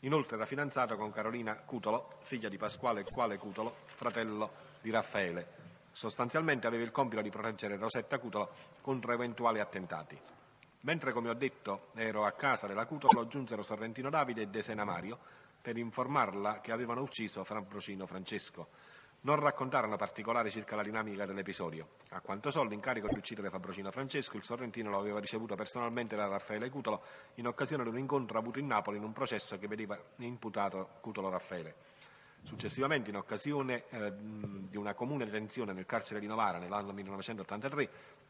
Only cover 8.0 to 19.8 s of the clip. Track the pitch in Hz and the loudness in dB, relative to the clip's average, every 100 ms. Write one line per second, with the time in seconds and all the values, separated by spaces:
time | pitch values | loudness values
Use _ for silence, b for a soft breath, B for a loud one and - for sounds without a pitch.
8 | - 135 117 104 95 B B B - 131 | -2 -2 0 -2 -2 B B B -2 -2
9 | 110 120 123 117 117 110 101 98 90 80 | 2 2 0 2 4 4 0 -2 -4 -6
10 | 78 - - - - - - - 135 165 | -8 -14 -18 -20 -20 -20 -20 -8 -2 0
11 | 135 117 117 117 131 - 104 98 - 113 | 2 0 0 2 0 -2 -4 -4 -4 -2
12 | 110 107 104 - 139 123 101 101 120 151 | 0 4 2 4 2 2 0 -2 -2 2
13 | 139 117 117 139 120 110 101 104 113 113 | 10 10 10 -2 -2 -4 -4 -4 -4 -4
14 | 131 156 131 110 104 107 110 107 101 87 | 0 2 2 0 -2 -2 -2 -2 0 -2
15 | 95 120 B B B B 120 117 117 131 | -4 -8 B B B B -6 -4 -4 -2
16 | 127 143 104 98 104 107 - 113 117 120 | 2 4 4 4 0 0 -2 -2 0 0
17 | 135 - 104 101 92 107 98 101 104 98 | -2 -2 -4 -4 -4 -4 -6 -8 -6 -6
18 | 92 95 92 107 - - 80 B B B | -6 -6 -4 -6 -6 -12 -14 B B B
19 | B B 139 151 147 143 131 135 | B B 8 10 8 6 4 4